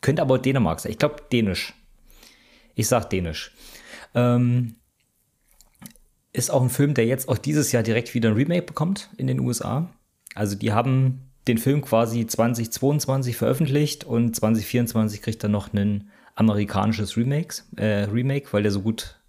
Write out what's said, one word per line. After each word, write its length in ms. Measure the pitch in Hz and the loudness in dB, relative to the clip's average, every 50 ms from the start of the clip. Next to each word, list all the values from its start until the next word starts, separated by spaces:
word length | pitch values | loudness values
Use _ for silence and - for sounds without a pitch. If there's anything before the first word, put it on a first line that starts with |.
Könnte 200 | - - 139 165 | 2 2 2 2
aber 180 | 170 135 131 123 | 2 2 2 2
Dänemark 400 | - 127 135 139 113 82 80 - | 2 0 2 2 2 2 0 -2
sein. 120 | - - - | -6 -10 -2
Ich 40 | - | 0
glaub, 320 | - 147 147 - - - | 0 -2 -2 -4 -8 -2
Dänisch. 440 | - 120 110 98 90 - - - - _ _ _ _ _ _ _ - - - - _ _ _ _ _ _ _ _ _ | 0 2 2 2 0 -4 -6 -10 -12 _ _ _ _ _ _ _ -20 -20 -20 -20 _ _ _ _ _ _ _ _ _
Ich 140 | - 110 - | -4 0 2
sag 220 | 127 120 107 - | 2 0 0 0
Dänisch. 440 | - 95 90 82 78 - - - _ _ - - - - - - - - - - _ | -4 -4 -2 -4 -6 -8 -10 -14 _ _ -20 -20 -20 -20 -20 -20 -20 -20 -20 -6 _
Ähm, 600 | 120 123 123 120 123 123 120 120 123 123 113 110 _ _ _ _ _ _ _ _ _ _ _ _ _ _ _ _ _ - _ _ _ - - - _ _ _ _ _ _ _ | 2 2 4 4 4 4 4 2 2 0 -2 -6 _ _ _ _ _ _ _ _ _ _ _ _ _ _ _ _ _ -20 _ _ _ -20 -20 -20 _ _ _ _ _ _ _
ist 200 | _ - 120 - | _ -4 -4 0
auch 100 | - 139 127 | 2 2 2
ein 60 | 127 | 2
Film, 240 | - - 139 143 147 | 2 2 2 2 4
der 120 | 131 117 | 2 2
jetzt 220 | 113 127 135 - - | 2 0 -2 -2 -2
auch 100 | - 104 | -2 -2
dieses 340 | - 147 151 151 143 - | -2 -2 0 0 0 2
Jahr 120 | - 120 113 | 0 0 0
direkt 300 | 110 113 117 120 - - | 2 0 0 -2 -2 -4
wieder 160 | 123 113 113 | 0 2 2
ein 60 | 107 | 2
Remake 260 | 107 139 156 175 180 175 | 2 2 2 0 -2 -2
bekommt 460 | - - - 156 170 196 - - - - - | -4 -4 -2 -2 -2 -2 -4 -6 -16 -10 -6
in 100 | 135 131 | -4 -2
den 120 | 127 131 | -2 0
U 100 | 131 123 | 0 -2
S 100 | 120 - | -2 -4
A. 280 | - - 113 139 165 180 - _ _ _ _ _ _ - - | -4 -4 -2 -2 -4 -4 -8 _ _ _ _ _ _ -18 -6
Also 200 | - 107 101 101 | -4 -4 -4 -4
die 160 | 98 107 110 | -2 -2 0
haben 520 | 104 107 120 135 131 131 131 131 131 - - - _ _ _ - | 2 2 2 2 2 4 4 2 0 -2 -8 -20 _ _ _ 0
den 100 | 120 113 | 0 2
Film 240 | 117 131 139 147 | 2 2 0 0
quasi 460 | 143 - - 113 117 110 113 117 113 113 | 0 2 2 2 2 2 0 -2 -2 -2
zwanzig 440 | - - 113 120 123 113 117 110 | 0 0 0 0 2 -2 -4 -6
zweiundzwanzig 640 | - - - 139 147 151 - - 135 135 131 123 117 | -4 -2 0 0 0 0 0 0 -2 -2 0 -2 -2
veröffentlicht 680 | - - - 131 131 165 156 135 147 151 147 - - - | -2 0 0 0 0 0 0 2 0 0 0 -2 -8 -8
und 300 | - 117 117 120 120 113 | -4 0 0 0 0 0
zwanzig 320 | - - 110 113 110 101 - | 0 0 2 2 2 0 0
vierundzwanzig 540 | - 123 120 117 - 113 110 107 101 101 | 0 0 0 0 0 0 0 0 -2 -4
kriegt 220 | - - 110 - - | -6 -6 -6 -4 -2
dann 80 | 104 | 0
noch 220 | 104 104 98 - - | 0 0 -2 -2 -2
ein 360 | 104 101 104 104 101 101 - _ - _ - _ | 0 0 0 0 -2 -6 -10 _ -20 _ -20 _
amerikanisches 840 | - 110 113 104 101 104 101 - 101 98 107 110 98 104 98 - - | 2 2 4 4 2 0 0 0 0 2 2 0 0 -2 -4 -2 -2
Remakes, 500 | 117 131 139 147 165 - - - - _ - | 0 0 0 -2 -2 -4 -10 -14 -14 _ -8
äh, 280 | - 101 110 104 101 101 | -2 0 0 2 2 0
Remake, 440 | 104 101 117 123 135 139 143 139 - - | 0 0 0 0 0 -2 -2 -4 0 0
weil 80 | 104 104 | 2 2
der 80 | 104 | 2
so 100 | 98 101 | 0 0
gut 380 | 95 107 110 - - - - _ _ | 0 -2 -2 -4 -6 -14 -16 _ _